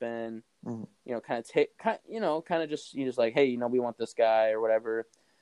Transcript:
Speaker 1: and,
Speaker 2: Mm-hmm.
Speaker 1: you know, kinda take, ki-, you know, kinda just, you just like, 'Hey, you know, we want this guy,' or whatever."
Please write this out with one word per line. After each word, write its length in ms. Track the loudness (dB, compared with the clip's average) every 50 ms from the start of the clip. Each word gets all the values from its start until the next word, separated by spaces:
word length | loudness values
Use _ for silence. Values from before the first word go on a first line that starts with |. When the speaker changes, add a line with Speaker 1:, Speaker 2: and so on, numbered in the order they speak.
Speaker 1:
and, 420 | -8 -6 -6 -6 -6 -8 -8 -12 -14 _ _ _ -10
Speaker 2:
Mm-hmm. 200 | -10 -8 -8 -10 -14 _ _ -10
Speaker 1:
you 80 | -8 -8
know, 80 | -6
kinda 200 | -4 -4 -6 -6
take, 360 | -4 -2 2 0 0 0 _ -4
ki-, 240 | -4 -4 -4 -4 _
you 120 | -10 -6 -4
know, 220 | -2 -2 -2 -2
kinda 260 | -2 -2 -2 -2 -2
just, 260 | -2 -6 -8 -8 -8 -6
you 120 | -4 -4
just 120 | -2 0
like, 160 | 0 0 2 4
'Hey, 120 | 4 4
you 120 | 4 2
know, 100 | -2 -2
we 120 | 0 0 0
want 180 | 0 -2 -4
this 160 | -6 -8 -4 0
guy,' 380 | 2 4 6 6 6 4 4
or 100 | 2 2
whatever." 460 | 2 2 2 2 2 0 -4 -4 -4 _ _ _ _ _ _ _